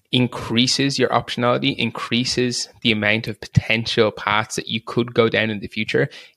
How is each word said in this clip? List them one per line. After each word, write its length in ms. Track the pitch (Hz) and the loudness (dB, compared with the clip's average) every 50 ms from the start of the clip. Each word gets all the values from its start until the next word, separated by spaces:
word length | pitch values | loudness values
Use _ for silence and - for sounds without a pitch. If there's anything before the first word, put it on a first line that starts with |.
| _ _ | _ _
increases 880 | - 127 123 117 - - - - 113 117 127 127 - - 135 139 139 131 | 0 2 2 0 -2 -6 -6 -2 0 2 2 2 2 0 0 0 2 2
your 120 | 123 - | 2 2
optionality, 680 | 120 120 117 - - 120 120 123 127 135 135 139 135 | 2 0 0 -2 -2 -2 0 2 2 2 0 0 0
increases 880 | - 117 113 - - - - 120 120 127 - - 123 127 123 120 - - - - _ | 0 -2 -4 -4 -6 -4 -2 0 0 0 0 0 0 0 0 -2 -4 -6 -8 -10 _
the 120 | - 120 107 | 0 0 2
amount 360 | 104 104 104 107 113 - 117 | 2 2 2 2 0 -2 -4
of 140 | 104 - - | -8 -10 -14
potential 680 | - - - - - 110 113 117 - - - 110 104 | -2 0 2 2 2 0 0 0 0 2 2 2 2
paths 460 | - - - 104 104 107 110 - - | 2 0 0 0 2 2 0 -2 -4
that 120 | - - - | -8 -6 -4
you 120 | 110 113 | -6 -6
could 320 | - - - 120 117 120 120 | -6 -4 -2 -2 -2 0 2
go 160 | 120 113 113 | 2 2 2
down 220 | - 107 110 110 | 2 2 0 0
in 100 | 107 101 | -2 -4
the 80 | 113 110 | -8 -8
future 400 | - 107 110 - - 131 139 139 - - - - _ | -6 -6 -4 -2 0 0 0 -2 -4 -10 -20 -20 _